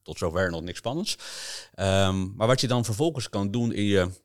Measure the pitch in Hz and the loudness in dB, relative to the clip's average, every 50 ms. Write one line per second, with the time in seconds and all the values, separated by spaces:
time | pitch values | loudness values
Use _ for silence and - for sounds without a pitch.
0 | _ - 78 - 101 85 78 90 95 90 85 82 82 87 87 - - 120 135 165 | _ -14 -8 -2 -2 0 2 2 2 2 0 -2 -6 -6 -10 -6 -6 -4 -4 -4
1 | 214 - - - - - - - - - - - - - _ - 95 98 95 98 | -4 -4 -6 -8 -8 -14 -14 -12 -12 -12 -12 -12 -14 -16 _ -2 0 2 4 4
2 | 98 95 95 95 92 95 104 - 110 113 131 131 - 117 123 123 113 - 107 98 | 4 4 2 0 -2 -4 -2 0 2 2 4 2 2 0 2 0 0 0 0 0
3 | 151 170 - 135 110 - - 101 98 101 101 120 120 117 - - 104 101 101 95 | 0 0 0 -2 -8 -6 -4 -2 -2 0 0 0 0 0 0 0 0 4 4 4
4 | 90 90 92 - _ | 4 2 -2 -10 _